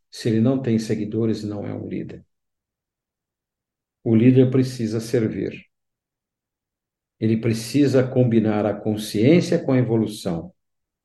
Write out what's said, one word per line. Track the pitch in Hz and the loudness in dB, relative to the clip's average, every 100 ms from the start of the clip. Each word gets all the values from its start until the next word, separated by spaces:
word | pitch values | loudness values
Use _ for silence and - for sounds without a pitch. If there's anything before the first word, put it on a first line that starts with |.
| _ | _
Se | - 123 | -8 -2
ele | 110 | 2
não | 123 131 | 2 0
tem | 123 110 | 0 -2
seguidores, | - 107 101 110 113 101 | -2 -4 -4 -2 -2 -2
não | 104 104 | -6 -8
é | 104 | -8
um | 104 101 | -10 -8
líder. | 95 - 87 - _ _ _ _ _ _ _ _ _ _ _ _ _ _ _ _ _ | -10 -10 -14 -20 _ _ _ _ _ _ _ _ _ _ _ _ _ _ _ _ _
O | 120 113 | 0 4
líder | 123 131 127 | 6 6 4
precisa | 131 127 - 110 113 | 2 -2 -4 -4 -4
servir. | - 127 110 95 98 - - _ _ _ _ _ _ _ _ _ _ _ _ _ _ - | -4 -2 -2 -4 -8 -10 -18 _ _ _ _ _ _ _ _ _ _ _ _ _ _ -4
Ele | 110 113 | 0 0
precisa | 117 113 - 139 139 127 123 | 0 -4 -2 0 2 2 2
combinar | 127 120 113 107 104 104 | 2 2 4 2 2 0
a | |
consciência | 101 110 104 - 104 123 175 - 170 | -2 -4 -4 -4 2 4 4 2 -2
com | - | 0
a | 131 | 0
evolução. | 110 113 104 - 98 85 82 - _ _ _ _ | 2 0 -2 -4 -6 -6 -8 -18 _ _ _ _